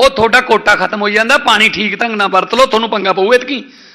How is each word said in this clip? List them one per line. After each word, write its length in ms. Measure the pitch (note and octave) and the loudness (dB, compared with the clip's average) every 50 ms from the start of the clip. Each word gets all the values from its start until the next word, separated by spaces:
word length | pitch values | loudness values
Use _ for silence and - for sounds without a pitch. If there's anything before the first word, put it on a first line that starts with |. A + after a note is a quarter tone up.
ਉਹ 100 | B3 C4+ | 0 2
ਤੁਹਾਡਾ 300 | C4 - A3 A3+ A3+ B3+ | 2 2 0 2 2 0
ਕੋਟਾ 340 | B3 - A3+ G#3 G#3 G#3 G#3 | 2 2 0 0 2 2 0
ਖਤਮ 280 | F3+ F#3 F#3 - G#3 G#3 | 2 0 -2 -4 -4 -4
ਹੋਈ 100 | G#3 G#3 | -2 0
ਜਾਂਦਾ, 260 | G#3+ A3+ A#3 C4+ D4 | 0 0 2 0 0
ਪਾਣੀ 300 | C#4+ B3+ A3+ G#3 G#3+ G#3+ | 2 0 2 2 2 0
ਠੀਕ 320 | - F3 G#3+ G#3 F#3+ G3+ | 0 -2 -4 -6 -4 -4
ਢੰਗ 140 | A#3 A#3 A3+ | -4 -4 -2
ਨਾਲ 140 | G#3 G3+ F#3+ | -2 -2 0
ਵਰਤ 260 | F#3+ F#3 F3+ - - | 0 0 0 0 2
ਲਓ, 120 | A#3 C4 | 2 2
ਤੁਹਾਨੂੰ 240 | B3+ - A3 A3+ A3 | 2 2 -2 -2 -2
ਪੰਗਾ 220 | A3+ G#3+ F#3+ F#3+ F#3 | -4 -4 -2 -2 0
ਪਊ 200 | F#3+ F#3+ G#3 B3 | 0 2 2 2
ਐਤਕੀ। 320 | B3 B3+ B3+ C#4+ A#3+ - - - - - - - | 0 0 -2 -8 -10 -10 -14 -20 -20 -20 -20 -20